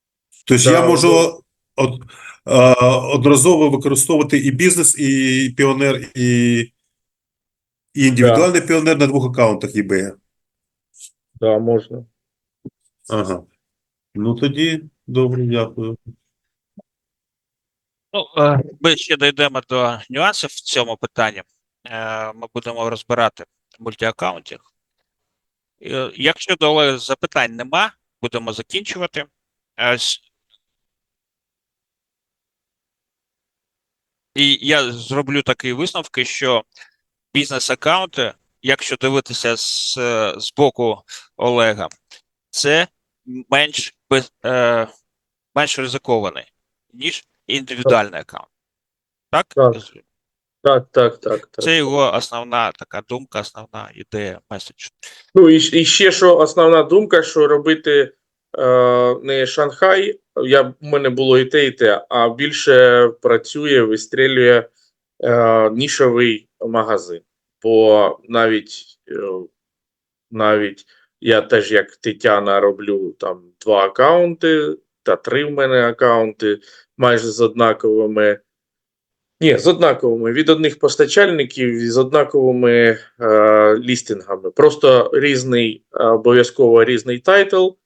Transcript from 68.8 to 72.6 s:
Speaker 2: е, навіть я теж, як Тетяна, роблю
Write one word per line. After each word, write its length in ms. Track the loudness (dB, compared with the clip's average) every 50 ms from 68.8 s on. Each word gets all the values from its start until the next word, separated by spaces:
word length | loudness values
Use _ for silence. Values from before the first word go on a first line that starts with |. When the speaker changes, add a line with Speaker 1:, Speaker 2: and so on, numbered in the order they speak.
| -20 _ _ _ _
Speaker 2:
е, 60 | -14 -12 -10 -10 -8 -10 -10 -12 -16 _ _ _ _ _ _ _ _ _ _ _ _ _ _ _ _
навіть 540 | -6 -2 0 0 2 0 -2 -4 -8 _ -20 _ _ _ _ _ _ _
я 200 | 0 2 2 2
теж, 300 | 2 2 0 0 0 2
як 240 | 0 0 0 0 _
Тетяна, 640 | _ -10 -10 -8 -2 0 0 0 0 0 0 0
роблю 560 | 2